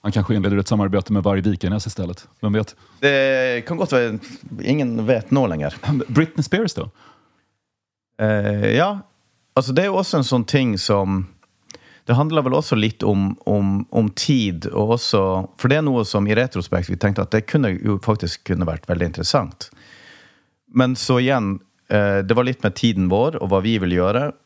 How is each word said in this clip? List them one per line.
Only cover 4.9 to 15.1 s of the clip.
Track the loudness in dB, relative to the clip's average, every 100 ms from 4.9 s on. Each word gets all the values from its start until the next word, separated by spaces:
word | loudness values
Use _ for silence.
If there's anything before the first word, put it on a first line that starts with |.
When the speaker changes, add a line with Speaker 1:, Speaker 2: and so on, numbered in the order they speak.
| -2 0
Speaker 2:
vet | 0 2
nå | 0 2
lenger. | -2 -6 -6 -2 -2 0
Speaker 1:
Britney | 0 0 -2 -2
Spears, | -2 -2 -6
da? | -12 _ -20 _ _ _ _ _ _ _ _ _ _ -4
Speaker 2:
Eh, | 0 0 0 0 0 2
ja. | 0 -2 -12 _ _ _ _ -2
Altså, | 2
det | 0
er | 2
jo | 0
også | 0 -2
en | 2
sånn | 0 2
ting | 0 2 -2
som... | 0 0 2 -2 -4 _ _ _ _ -20 _ -16 0
Det |
handler | 2 2 2 2
vel |
også | 0 0 0
litt | 0 0
om, | 0 2 0 -2 -2
om, | 0 2 0 -2
om | -2 -2
tid, | -2 0 2 2 -2 -4
og | -2 0 0
også, | 2